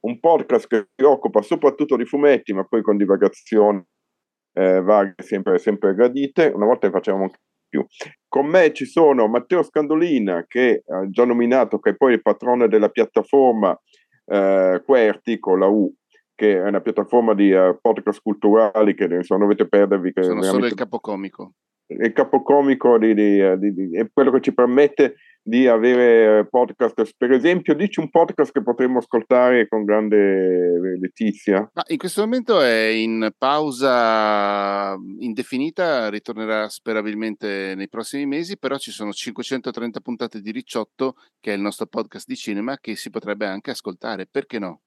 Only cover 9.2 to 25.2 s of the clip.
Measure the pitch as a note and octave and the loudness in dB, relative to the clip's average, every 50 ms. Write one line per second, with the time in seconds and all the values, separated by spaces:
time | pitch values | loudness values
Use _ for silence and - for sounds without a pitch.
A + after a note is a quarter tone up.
9.2 | A2 G#2+ A#2 B2 A#2+ _ F3+ F3 D#3+ - _ D#3 D3+ C#3+ D#3 D#3+ E3+ F3 D3 B2 | 2 2 0 -2 -2 _ -2 -2 -2 -2 _ -4 -2 0 0 0 0 0 0 0
10.2 | G#2 G2 F2 E2+ - _ - A#2+ B2+ A#2+ G#2 - _ - E2 F#2 F#2+ G2 F#2 A#2 | 0 0 -2 -4 -6 _ -2 0 2 2 2 0 _ -8 -8 -6 -6 -4 0 0
11.2 | A#2+ B2 A#2+ A#2+ A#2+ A#2 B2+ C3 A#2 - - - _ A2 G2 - C#3 C3 A#2 A2 | 0 2 2 0 0 2 2 0 0 0 -4 -2 _ -2 0 2 2 2 2 2
12.2 | _ G#2+ G2 _ - B2 B2 B2 A#2+ G#2+ G#2+ G#2+ G#2 G2+ - A#2+ A2 - _ A2+ | _ -2 -2 _ -2 -2 0 2 2 2 4 2 2 2 0 -2 -4 0 _ -2
13.2 | G2+ _ - C#3 C3+ B2+ A#2 A2 G2+ F#2 E2+ - _ _ _ _ _ _ _ _ | 0 _ 2 4 4 4 2 2 0 0 -2 -4 _ _ _ _ _ _ _ _
14.2 | _ - G2+ G2+ G2 G2 G2 F#2+ F#2 F#2 F#2 F2 - - C3+ B2 A2+ G#2+ G2 - | _ -4 -2 0 2 2 2 2 2 2 0 -2 0 2 2 4 4 2 0 -4
15.2 | _ - A2+ - - G2+ F#2 F#2+ F#2+ G2 G#2 A2 G2 - - _ _ _ _ _ | _ -6 -6 -4 -2 -2 0 2 2 2 2 2 0 -2 -4 _ _ _ _ _
16.2 | _ _ _ - A2 G#2 G2 F#2 F#2 G#2 G#2 F#2+ - A2+ G#2+ G#2+ G2+ - - A#2+ | _ _ _ 0 0 2 2 2 0 -2 -4 -2 -4 -2 -4 -4 -4 0 0 2
17.2 | A#2 A2+ G#2 G2 G2+ G2 F#2+ F#2 F#2 F#2 F2+ - _ A#2 G#2+ G2+ - G#2+ G2+ - | 2 2 2 4 4 4 4 4 4 2 0 0 _ -2 -2 0 -2 -6 -6 -4
18.2 | _ A2 G2+ - - G#2 G#2 A2+ A2 G#2 F#2+ A2 G#2+ G2+ F#2 - G2+ E2+ E2+ F2+ | _ -8 -6 0 2 4 4 4 4 2 2 2 0 0 2 0 -2 -2 -2 -4
19.2 | F2+ - F#2+ F#2+ G#2 G2+ G#2+ - G#2 - - G2+ G2+ G2 G2+ F#2+ F2+ F#2 - F#2+ | -2 -2 0 0 2 0 2 0 0 2 4 2 4 2 0 -2 -2 -4 -2 -2
20.2 | F#2 F2+ - - F#2+ F#2+ - - B2 A#2+ G#2+ F#2+ B2 G2 A#2+ A2 - A2 G#2 F#2+ | -2 0 0 0 0 0 0 0 0 -2 -4 -6 -8 -8 -8 -10 -8 -8 -8 -8
21.2 | G2 F#2+ _ - G2+ F#2 _ _ _ _ _ _ _ _ - - A2+ A2+ - - | -10 -12 _ -16 -20 -20 _ _ _ _ _ _ _ _ -6 -2 -2 0 2 0
22.2 | - - - B2+ - - C#3 C#3+ C#3 C#3 C3+ C3 - B2 A#2+ A2+ A2 A2+ G#2+ G2+ | 0 2 0 -2 2 4 2 4 4 2 0 2 4 4 4 4 4 4 4 4
23.2 | G#2+ G#2 G2+ G2 G2 F#2+ F#2 F#2 G2 G#2 F#2+ F2 F#2+ F2 E2 F#2+ A2+ G#2+ _ D3 | 4 2 4 4 4 2 2 0 -2 -4 -4 -4 -8 -6 -4 -4 -6 -2 _ 2
24.2 | C3+ C3 B2 C3+ - C#3 - - B2 A#2+ B2 C#3 D3 D3 - - C#3+ A#2+ - _ | 2 4 2 2 0 0 2 2 2 2 4 4 2 2 4 0 0 0 0 _